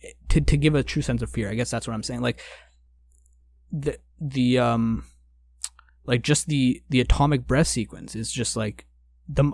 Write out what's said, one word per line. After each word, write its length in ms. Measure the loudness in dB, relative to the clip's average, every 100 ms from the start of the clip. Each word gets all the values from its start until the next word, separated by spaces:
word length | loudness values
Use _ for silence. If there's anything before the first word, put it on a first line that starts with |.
| -20 -10 0
to, 100 | 2
to 160 | 4 4
give 180 | 4
a 100 | 2
true 180 | 0 -2
sense 200 | -2 -2
of 80 | -4
fear. 200 | -4 -4
I 60 | -4
guess 140 | -4
that's 160 | -4 -6
what 80 |
I'm 100 | -6
saying. 180 | -6 -4
Like, 180 | -4 -4 -10 -20 -20 _ _ _ _ _ _ _ _ _ _
the, 300 | -6 -6 -6 _ -12
the, 360 | -6 0 2 4
um, 460 | 4 2 0 -2 -6 _ _ _ _ _ -14 -14 _ _ -4
like, 160 | -2
just 260 | 2 0 0
the, 340 | 2 2 0 0
the 120 | 2
atomic 440 | 4 4 4 2 2
breath 220 | 2 2
sequence 480 | 0 -6 -8 -12 -10
is 160 | -8
just, 240 | -4 -4 -4
like, 300 | -6 -8 -16 _ _ _ -4
the, 240 | 2 2